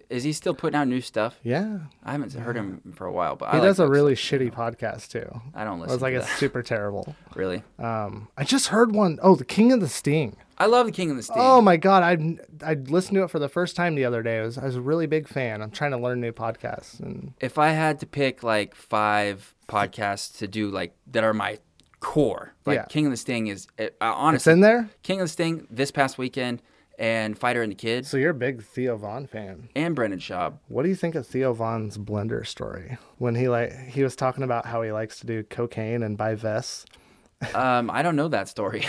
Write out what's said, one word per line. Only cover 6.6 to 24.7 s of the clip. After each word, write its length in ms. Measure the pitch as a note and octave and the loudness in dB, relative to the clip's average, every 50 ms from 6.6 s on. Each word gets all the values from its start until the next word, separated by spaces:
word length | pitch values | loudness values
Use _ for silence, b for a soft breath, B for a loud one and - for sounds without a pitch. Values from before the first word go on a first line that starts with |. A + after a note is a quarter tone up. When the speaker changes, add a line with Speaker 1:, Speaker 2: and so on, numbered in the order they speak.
Speaker 2:
terrible. 540 | A#2 - A#2+ G#2+ G#2 G#2 G2+ G2 - D3+ D3 - - - - | -4 -2 -4 -2 -2 -4 -4 -6 -8 -10 -14 -16 -20 -14 -6
Speaker 1:
Really? 300 | - F#2+ F#2 F2+ G2+ - _ _ - | -4 -4 -2 -4 -6 -8 _ _ -8
Speaker 2:
Um, 480 | A#2 A#2 A2+ A2 G#2+ G2+ G#2 G#2 G#2+ - _ | -6 -4 -4 -4 -4 -6 -8 -12 -14 -16 _
I 60 | - C#3 | -8 -4
just 240 | - - C#4 - | 0 0 0 0
heard 260 | - F#3 G#3+ A#3+ A3+ G#3 | 2 4 4 4 4 4
one. 260 | G#3+ G3+ F3 D3+ - - | 4 4 4 2 4 6
Oh, 120 | F#3+ F#3 | 6 6
The 100 | C3 C3 | 6 4
King 260 | - - F#3+ A3+ B3 | -2 2 6 6 8
of 80 | C4 A#3 | 8 6
the 80 | F#3 | 2
Sting. 480 | C3+ - - - C#3+ D3 D#3+ C#3+ G#2 - - - _ _ | 0 -2 -2 0 2 2 2 0 -2 -6 -12 -20 _ _
Speaker 1:
I 80 | - F3+ | 2 4
love 200 | G#3+ A#3+ B3 A#3+ | 6 6 6 4
The 40 | A3 | 4
King 200 | - F#3 F3+ D#3+ | 0 -2 -2 -2
of 40 | C#3 | -2
the 80 | B2 - | -4 -6
Sting. 140 | - A3 A3+ | -4 2 4
Speaker 2:
Oh 220 | B3 C4 C4 B3 | 6 10 10 10
my 160 | G#3+ G3 F3 | 10 10 8
God, 260 | D#3+ E3 F#3+ G3 F#3+ E3+ | 8 6 6 8 8 8
I, 340 | E3+ F3 D#3 D3+ E3 D#3+ - - - D#3+ D#3 - | 6 4 4 2 -2 -2 -4 -10 -20 -18 -10 -4
I 80 | D#3+ D#3+ | -2 -2
listened 420 | C#3 C3 C3 D#3 F#3 F#3 - G3+ | -2 -2 0 0 0 2 2 2
to 80 | F#3+ F#3 | 0 0
it 60 | - | 2
for 80 | - D#3 | 0 -2
the 80 | C#3+ | -2
first 300 | C#3 - F3 F3+ E3+ - | -2 0 -2 -2 -2 -2
time 180 | - F3 E3+ D#3 | -2 0 0 2
the 80 | C#3 B2+ | 2 0
other 180 | A#2+ A#2+ A#2 | 0 0 0
day. 180 | A2+ A2+ A2+ A2 | -2 -2 -2 -2
I 20 | |
was, 160 | A2 A#2 B2 | -2 -4 -6
I 80 | C3 C3 | -6 -6
was 100 | C3+ B2 | -4 -4
a 60 | B2 | -4
really 260 | B2 C#3 D#3+ E3+ D#3+ | -2 0 0 0 0
big 220 | D3 D#3 D#3 D3 - | 0 0 -2 -2 -4
fan. 320 | - C#3 B2+ A2+ G#2+ G#2 | -6 -4 -4 -4 -4 -6
I'm 100 | G#2+ A2 | -8 -10
trying 200 | - - D3+ C#3+ | -6 -4 -4 -2
to 60 | C3 | -2
learn 220 | A#2+ A#2+ B2 B2 B2 | -2 -2 -2 -2 -2
new 140 | A#2+ A#2 A2+ | -4 -6 -6
podcasts. 640 | - A2+ A#2 A2+ - - A#2+ A#2 - - - - - | -4 -6 -6 -6 -6 -8 -10 -10 -10 -14 -18 -16 -14
And 340 | - - - C3 C3 C#3 - - | -12 -12 -10 -12 -12 -14 -10 -8
Speaker 1:
If 180 | - C3 - | -8 -6 2
I 120 | D#3 D3+ D#3+ | 2 4 4
had 320 | D#3 D#3+ D#3+ D#3 D3 C#3+ | 4 4 2 0 0 -2
to 40 | - | -6
pick, 380 | - - C#3+ C#3 C3 B2+ - A#2+ | -8 -2 0 0 0 -2 -2 -2
like, 320 | A2+ A2 G#2 G2+ G2 - | 0 0 0 0 -2 -8
five 800 | - - - A2+ G#2+ G#2+ G#2+ G#2 G#2 G#2 G2+ G2 G2 - - _ _ _ - | -20 -10 -4 0 2 2 4 4 2 2 0 -4 -6 -12 -20 _ _ _ -2
podcasts 680 | - G#2 G2+ F#2+ - A#2+ G#2 G2+ G2+ G2 - - - - | 0 0 0 0 -2 -4 -4 -4 -4 -4 -8 -12 -10 -10
to 100 | G#2+ G2 | -10 -6
do, 200 | G2+ G#2+ G#2 G2+ | -4 -4 -4 -2
like, 240 | G2 F#2 F2+ F2 _ _ _ - | -4 -6 -6 -8 _ _ _ -4
that 120 | C3 A2+ A2 | -2 2 2
are 100 | A2 A2 | 2 2
my 260 | G#2+ G2 G2 G#2+ - _ _ _ _ _ _ _ _ | 0 -2 -4 -6 -8 _ _ _ _ _ _ _ _
core, 520 | - - - D#3 C#3 A2 F#2 - - - _ _ - | -8 -2 2 2 2 2 0 -4 -10 -14 _ _ -2
like, 100 | - C#3+ | -2 -2
Speaker 2:
Yeah. 100 | A#2 - - | -2 -2 -4
Speaker 1:
King 160 | - D3+ D3+ | -2 0 0
of 60 | C#3+ | 0
the 60 | B2 | 0
Sting 300 | A2+ - - B2 A#2 A2 | -2 -6 -4 -4 -2 -2
is, 200 | G#2 G2+ F#2+ - _ _ - | -4 -6 -8 -12 _ _ -8
uh, 80 | G#2+ - - - | -8 -8 -6 -4
honestly, 500 | A2 A2+ F#2+ E2+ C#3 D#3+ D#3 D#3 - D#3+ | -2 -2 -2 0 2 2 2 4 6 6
Speaker 2:
It's 20 | E3 | 8
in 40 | F#3 | 10
there? 300 | G3+ G#3+ | 8 8